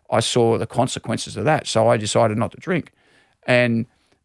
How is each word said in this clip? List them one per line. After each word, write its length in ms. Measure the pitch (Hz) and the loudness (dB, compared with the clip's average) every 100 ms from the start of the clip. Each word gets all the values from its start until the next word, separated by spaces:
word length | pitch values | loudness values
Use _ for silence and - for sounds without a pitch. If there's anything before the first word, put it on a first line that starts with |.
| - | -2
I 80 | 110 | -2
saw 400 | - 123 117 110 | 2 2 2 2
the 80 | 113 | -2
consequences 680 | 120 123 - - 113 - 104 | -2 -2 -4 -8 -8 -8 -4
of 80 | |
that. 240 | 123 151 - | -2 -2 0
So 200 | 113 113 | 2 2
I 80 | 117 | 2
decided 420 | 107 120 113 107 | 0 0 2 0
not 120 | 101 | -4
to 60 | - | -8
drink, 340 | - 175 - _ _ _ _ _ - | -6 -6 -6 _ _ _ _ _ 0
and 400 | 123 120 113 - _ _ _ | 2 2 0 -4 _ _ _